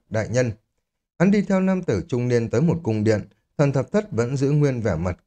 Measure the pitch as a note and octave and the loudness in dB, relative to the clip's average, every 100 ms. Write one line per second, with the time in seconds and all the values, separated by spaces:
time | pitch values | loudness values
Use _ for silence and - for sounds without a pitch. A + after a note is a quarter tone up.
0 | - A2+ F#2 A#2+ B2 - _ _ _ _ | -8 -6 -2 -2 -2 -4 _ _ _ _
1 | _ - F#3+ G#3 G3 F#3+ F#3+ F#3 F3+ G2+ | _ 0 2 2 2 0 0 -2 -2 -4
2 | - B2 B2 A#2+ A2+ A2+ E3 - A2+ G#2+ | -2 -4 0 0 0 0 2 0 -2 0
3 | G#2+ G#2 - _ _ - C#3+ C3+ B2+ G#3 | 0 0 -2 _ _ 0 0 0 -2 -2
4 | G#3 A2 A#2+ C3+ C#3 D3 C#3+ B2 G#2+ D#2+ | -2 -2 -2 0 2 2 2 0 -2 -2
5 | F2+ - | -4 -4